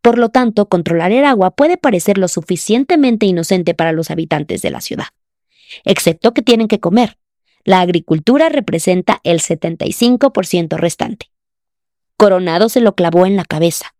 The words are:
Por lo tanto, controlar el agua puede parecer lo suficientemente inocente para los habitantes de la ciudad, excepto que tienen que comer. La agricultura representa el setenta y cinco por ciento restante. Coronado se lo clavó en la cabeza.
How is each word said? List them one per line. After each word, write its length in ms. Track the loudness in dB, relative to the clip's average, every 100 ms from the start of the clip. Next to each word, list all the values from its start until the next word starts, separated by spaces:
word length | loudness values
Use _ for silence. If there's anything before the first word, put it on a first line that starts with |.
Por 180 | 2 2
lo 120 | 2
tanto, 380 | 2 0 0 0
controlar 440 | -2 0 -2 0
el 120 | 2
agua 260 | 2 2 0
puede 260 | 2 2 2
parecer 400 | 0 0 0 0
lo 120 | -2
suficientemente 960 | -4 -4 -6 -2 -2 2 2 2 2 0
inocente 480 | 0 0 0 0
para 180 | -2 -2
los 180 | -2 -4
habitantes 520 | -6 -4 -4 -4 -6
de 80 | -6
la 100 | -8
ciudad, 280 | -10 -10 -12 _ _ _ _ _ _ -10
excepto 480 | -2 0 0 0 0
que 80 | 0
tienen 280 | 2 2 2
que 120 | -2
comer. 380 | 0 0 0 _ _ _ _ _
La 160 | 0 2
agricultura 680 | 2 0 0 -2 2 2 2
representa 720 | 0 -4 -4 0 0 0 -2
el 160 | 0 -2
setenta 440 | -2 -4 -4 -6 -8
y 60 |
cinco 400 | -2 0 2 0
por 140 | 0 -2
ciento 320 | -2 -2 -2
restante. 520 | -4 -4 -8 -8 -16 _ _ _ _ _ _ _ _ _
Coronado 520 | 2 2 0 0 0
se 100 | 2
lo 140 | 0
clavó 320 | 2 0 2 2
en 100 | 0
la 80 |
cabeza. 500 | -2 -2 -2 -2 -14 _